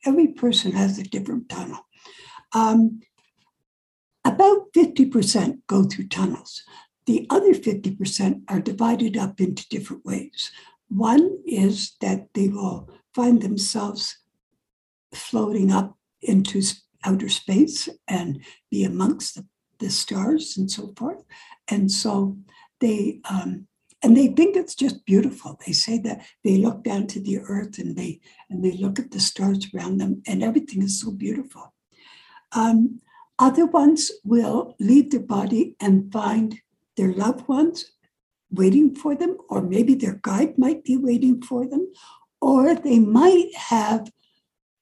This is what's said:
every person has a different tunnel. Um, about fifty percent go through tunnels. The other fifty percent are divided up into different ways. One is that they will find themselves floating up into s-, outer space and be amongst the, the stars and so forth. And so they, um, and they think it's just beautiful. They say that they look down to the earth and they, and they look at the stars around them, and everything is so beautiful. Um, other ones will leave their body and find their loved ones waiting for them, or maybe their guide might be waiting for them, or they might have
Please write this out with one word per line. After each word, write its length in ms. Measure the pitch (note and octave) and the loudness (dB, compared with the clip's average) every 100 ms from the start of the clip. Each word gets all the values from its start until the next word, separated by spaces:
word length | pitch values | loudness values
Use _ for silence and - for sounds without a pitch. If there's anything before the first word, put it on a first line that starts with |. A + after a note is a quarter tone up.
| C#4 | 0
every 240 | D4 D#4+ | 4 2
person 420 | - A#3+ - F#3+ | 2 0 0 0
has 260 | F#3 G3 G3 | 0 0 -2
a 60 | |
different 460 | F#3+ - - - - | -8 -8 -6 -8 -8
tunnel. 360 | - - - - _ - - - - _ | -12 -12 -14 -20 _ -20 -20 -20 -20 _
Um, 480 | A3+ A3 A3+ A3+ - - _ _ _ _ _ _ _ _ _ _ _ | 0 2 4 4 0 -14 _ _ _ _ _ _ _ _ _ _ _
about 440 | - G3 G4 G4 - | -2 4 4 4 2
fifty 340 | E4 E4 - C4+ | 2 4 4 2
percent 580 | A#3 G3 G#3 - - - | 2 0 0 -2 -4 -2
go 180 | G3 | 2
through 240 | G3 - G3 | 2 -2 -8
tunnels. 560 | F#3 F3+ E3+ - - - - _ _ - | -4 -4 -4 -12 -20 -20 -20 _ _ -2
The 180 | A3+ - | -2 0
other 240 | E4+ G4+ - | 2 4 4
fifty 400 | A3+ G3 F#3+ - | 0 -4 -4 -4
percent 480 | F#3+ - G3 D4 - | -4 -2 -2 -2 -4
are 120 | F#3 | -4
divided 580 | F#3 G3 A#3 B3+ A3 G3+ | -4 -2 -2 0 -2 -2
up 240 | F#3+ - | -6 -2
into 260 | F#3 - - | -4 -4 -10
different 360 | G#3 - - - | -12 -10 -14 -10
ways. 460 | F#3+ - - - - - _ _ | -10 -10 -12 -12 -14 -20 _ _
One 500 | F#3+ A3 C4+ F4+ G4 F4 | -2 4 4 4 0 -6
is 460 | G#3 G3 G3+ - - | 0 2 0 -6 -6
that 260 | G3 G3 - - | -4 -4 -6 -4
they 120 | G3 | -2
will 400 | G3+ F#3+ - - - _ - | -2 -6 -8 -14 -20 _ -2
find 260 | A#3+ A#3 | 4 4
themselves 760 | G3 G3+ - A3 G3+ G3+ - - _ _ _ _ _ _ _ _ _ | 2 -4 -4 -6 -8 -8 -10 -12 _ _ _ _ _ _ _ _ _
floating 600 | - - A3+ G#3+ A3 F#3+ | -20 -8 -4 -2 0 0
up 260 | F#3+ G3 - _ _ | 0 -2 -10 _ _
into 380 | - G3 G3 G3 | 0 0 0 -2
s-, 240 | F#3+ - _ _ | -4 -8 _ _
outer 260 | F#3+ F#3+ G3 | -4 -2 -2
space 600 | - - G3 D#4 - - - - | -6 0 2 2 0 -10 -12 -6
and 360 | F#3 E3+ C#3 - - _ | -6 -6 -10 -14 -20 _
be 140 | G2+ | -4
amongst 520 | F#3+ F#2 G2 - - - | -2 0 -2 -2 -6 -14
the, 100 | - _ _ _ | -18 _ _ _
the 100 | F#3+ | -6
stars 680 | - - G3 G#3 D#4 - G3 | -6 -4 -4 -2 -2 -4 -6
and 140 | F#3+ | -6
so 240 | - - - | -6 -12 -10
forth. 280 | B3+ G4+ - - - - - | -10 -10 -16 -20 -20 -20 -6
And 240 | G3+ F#3+ | -2 0
so 460 | G3 G#3+ G3+ G3 G3 - _ _ _ | 0 -2 -2 -2 -6 -16 _ _ _
they, 420 | A3+ G#3 G#3 - - | -2 0 -4 -6 -8
um, 400 | F#3+ F#3 F#3 - _ _ _ | -6 -6 -10 -14 _ _ _
and 120 | B3 A#3+ | 6 6
they 120 | C4 | 6
think 280 | - F4+ F#4 | 4 2 2
it's 200 | F4 - | -4 -4
just 300 | C#4 - - | -4 -4 0
beautiful. 540 | G3 C4 - - - - | 2 2 -4 -14 -14 -6
They 80 | |
say 240 | - - A3+ | -4 -2 -4
that 260 | G#3 - - _ | -6 -10 -14 _
they 140 | G3+ F#3+ | 0 2
look 260 | A#3 - | 2 -2
down 240 | - G3+ - | -4 -4 -4
to 120 | G3 | -8
the 200 | G3 G3 | -6 -8
earth 400 | - G3+ - - | -6 -8 -8 -10
and 160 | F3 F3 | -10 -8
they, 240 | F3 D#3+ _ _ _ | -10 -12 _ _ _
and 140 | F3+ | -4
they 100 | F#3 | -4
look 260 | F3+ G3 G3 | -2 -4 -6
at 120 | - | -8
the 80 | G3 | -4
stars 480 | - - G3 G3 G3 | -4 -2 -2 -2 -4
around 240 | F#3+ F3+ F#3+ | -10 -6 -4
them, 240 | G3 - - | -2 -4 -4
and 160 | F#3 | -4
everything 400 | - - - F#3+ | -2 -2 -2 -4
is 160 | G3 - | -4 -4
so 120 | A3 | -8
beautiful. 600 | G3 G3 B3 - - - _ _ _ _ - _ _ _ | -8 -8 -8 -10 -16 -20 _ _ _ _ -20 _ _ _
Um, 500 | A#3 A3+ A3+ A#3+ - - _ _ - | -2 2 4 2 -2 -16 _ _ 0
other 280 | C4+ C4+ E4+ | 2 4 2
ones 460 | D#4+ D4 D#4 - - | 4 4 4 0 -8
will 520 | G3+ A#3 G#3+ A3 - - | 0 0 2 -2 -6 -2
leave 320 | G3+ C4+ - | 4 6 6
their 80 | C#4 | 0
body 560 | - G3+ G3 A3+ - - | -2 -4 0 0 -2 -2
and 320 | G3+ F#3+ - | 2 2 2
find 480 | A3 G#3 A3 A3 - _ _ _ - | -4 -2 0 -2 -4 _ _ _ -2
their 160 | F#3+ | -2
loved 340 | F#3 G#3+ B3+ - | 0 -2 -2 -2
ones 440 | C4+ E4 E4+ - _ _ _ _ _ _ | 0 0 -2 -12 _ _ _ _ _ _
waiting 440 | F#3 F#3+ C4+ D4+ - | 2 4 6 4 2
for 200 | D4+ C#4 | -4 -2
them, 220 | F4 F#4+ - | -2 -6 -6
or 120 | G3 | -6
maybe 340 | F3+ G3 A#3+ C4 | -2 0 2 2
their 240 | G3+ - | 0 -6
guide 360 | - G3 D#4+ - | -4 -2 0 2
might 260 | B3+ D#4 | 0 -2
be 120 | - B3+ | -2 -2
waiting 460 | C4+ A#3+ B3+ B3 | 0 0 2 0
for 260 | - B3 B3+ | -2 -6 -4
them, 240 | C#4 F#4 - - _ _ _ | -4 -6 -8 -20 _ _ _
or 360 | C4+ C4+ C#4 E4+ | 2 4 4 2
they 240 | C#4+ A#3 | 2 4
might 560 | G#3 A3+ F4+ F4+ - - | 6 6 6 6 4 -4
have 560 | - A3+ G#3+ A3 - - _ _ _ _ _ _ | -4 -2 0 -4 -6 -16 _ _ _ _ _ _